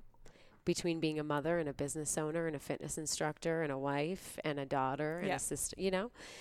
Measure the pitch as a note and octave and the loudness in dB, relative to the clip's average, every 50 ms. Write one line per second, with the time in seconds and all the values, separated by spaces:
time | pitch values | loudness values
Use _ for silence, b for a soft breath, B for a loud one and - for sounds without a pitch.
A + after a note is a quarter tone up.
0 | - - - - b b b b b b b b - - F3 - - F3 E3 E3 | -10 -14 -18 -18 b b b b b b b b 0 0 0 2 2 2 2 2
1 | E3 D#3 D3+ D3+ D3+ D3+ D3 D3 C#3 D#3+ F3 F3 D#3+ C#3+ C3+ - C#3+ C#3+ C3+ D#3 | 2 2 2 2 2 2 2 2 4 4 4 4 2 0 0 -2 -2 -2 -2 -2
2 | D3+ C#3+ - D#3+ D#3 D3+ D#3 E3+ E3 E3 D3+ C#3 - - D3 - - D3 - - | -2 0 0 0 0 2 0 0 0 0 -2 -2 -2 -4 -4 -4 -4 -4 -4 -4
3 | D#3 D3+ - - D3+ D3+ D3+ - - E3+ E3 E3 D#3+ D3 C3+ C3+ C3+ C#3+ C#3 C#3+ | -2 -2 0 0 0 0 0 0 0 0 2 2 2 0 0 0 0 2 2 2
4 | D3 E3 F#3+ F3+ - - - - - D#3 C#3+ C#3+ C#3 C3+ - C#3 C3 C3 C3+ C#3+ | 2 0 -2 -4 -6 -10 -10 -4 -2 -2 -2 -2 -2 0 2 2 4 2 2 0
5 | D3+ D3+ D#3+ F3 F#3+ G3+ F3 C#3 - - D3+ C#3+ - - - - F#3 F#3+ F#3 F#3 | 0 0 0 0 0 0 0 0 0 -2 -2 -2 -2 -4 -2 0 0 2 2 2
6 | G3+ A#3+ B B B B B B | 0 -2 B B B B B B